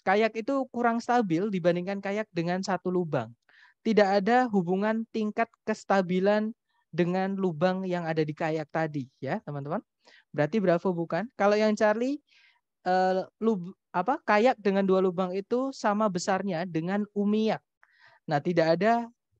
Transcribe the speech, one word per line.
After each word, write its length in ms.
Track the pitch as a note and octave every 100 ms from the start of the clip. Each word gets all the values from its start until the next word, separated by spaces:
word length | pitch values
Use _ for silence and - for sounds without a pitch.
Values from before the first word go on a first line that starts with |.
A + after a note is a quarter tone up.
kayak 320 | - G3+ A3
itu 320 | A3 A3 C#4 B3+
kurang 240 | A#3 A#3 A#3
stabil 480 | A#3 B3 G#3 D#3+ G#3+
dibandingkan 480 | F#3+ F3 F3 F3+ G3+
kayak 240 | G3 G3+ A3
dengan 320 | E3+ E3 F#3 F#3+
satu 240 | F#3 F#3
lubang. 400 | F3+ F3 D3 A2+ A#2 _ _ - _ -
Tidak 240 | G#3 G3+
ada 400 | G3+ G3 B3 B3+
hubungan 560 | G3+ E3+ F#3+ G#3+ A3+ A3+
tingkat 320 | A3+ G#3+ G#3 A3+ _ -
kestabilan 800 | G#3+ - G3 F3+ F#3 F#3+ G#3 G#3+ A#3 _ _ _
dengan 480 | D#3+ E3+ F#3 F#3+ G3
lubang 480 | F#3+ D#3 F3+ F#3 F#3+
yang 240 | F3 E3
ada 160 | D#3+ D3+
di 80 |
kayak 400 | D3+ E3 D#3+ D3+
tadi, 320 | E3 D#3+ D3 B2 _
ya, 160 | B2+ F#3+ -
teman-teman. 400 | C#3+ C#3 F#3+ - _ _ - _
Berarti 240 | D3 D3 A3
bravo 320 | F#3 E3+ F#3+ F3
bukan. 320 | E3+ E3 A3+ -
Kalau 160 | G3+
yang 240 | G#3 G#3+ G#3+
Charlie, 400 | G#3+ G#3+ B3 C#4+ _ _ _ _ _ _ -
eh, 320 | F#3 F#3 F#3 - _
lub-, 400 | A3 G#3+ F3 - _
apa, 240 | F3+ F#3 D4 -
kayak 320 | G#3 A#3+ B3
dengan 240 | G3+ G3
dua 160 | G3 F#3+ F#3
lubang 240 | F3 F#3 F#3+
itu 320 | G3 A#3+ C4+ C4+
sama 320 | A3+ G#3 G#3+
besarnya 560 | F3+ F#3+ F#3+ G3+ E3 F#3
dengan 400 | D#3+ E3+ G3+ G#3
umiak. 480 | G3+ G3+ G#3+ A3 D#3+ - _ _ _ _ _ -
Nah, 160 | D3
tidak 400 | D#3+ E3+ D#3+ E3+
ada, 240 | G#3 A#3 A#3 - _ _